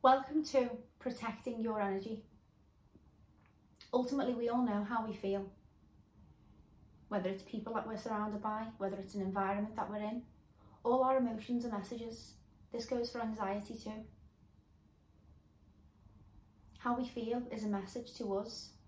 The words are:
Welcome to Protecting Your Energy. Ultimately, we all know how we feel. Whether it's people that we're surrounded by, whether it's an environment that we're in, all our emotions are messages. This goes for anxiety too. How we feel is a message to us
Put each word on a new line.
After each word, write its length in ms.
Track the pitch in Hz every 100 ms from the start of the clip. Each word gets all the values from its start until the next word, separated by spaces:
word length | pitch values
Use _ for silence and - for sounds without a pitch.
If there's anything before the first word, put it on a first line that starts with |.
Welcome 440 | 262 269 - 311 302
to 180 | 269 240 226 - -
Protecting 600 | 254 240 226 - 254 226
Your 200 | 226 214
Energy. 420 | 202 196 202 220 - - - _ - _ - - - - - - - - - - -
Ultimately, 420 | 247 247 277 262
we 140 | 240 233
all 160 | 240
know 200 | 240 208
how 220 | 202 233 220
we 80 |
feel. 360 | 214 196 196 196 - - - - - - - - - - - - - - - -
Whether 220 | 208 185
it's 120 | 196
people 320 | - 220 -
that 120 | 226 214
we're 100 | 220
surrounded 460 | 226 214 214 208
by, 240 | 214 214 226 -
whether 180 | 196 196
it's 180 | 190
an 80 | 202
environment 520 | 190 190 190 202 214 -
that 140 | -
we're 60 | 214
in, 260 | 214 240 - - - - - -
all 180 | 240 254
our 140 | 262 262
emotions 480 | 240 220 - 240
are 60 | 233
messages. 640 | 208 190 233 233 226 - - - - -
This 120 | 240
goes 260 | 233 247 233
for 100 | 240
anxiety 540 | 226 214 196 202 202
too. 300 | 220 214 214 220 - - - - - - - - - - - - - - - - - - - - - - - - - - -
How 180 | 240 247
we 120 | 254
feel 340 | 240 220 247 240
is 140 | 220
a 40 | 208
message 460 | 202 190 247 233 -
to 160 | 220
us 360 | 196 214 - - -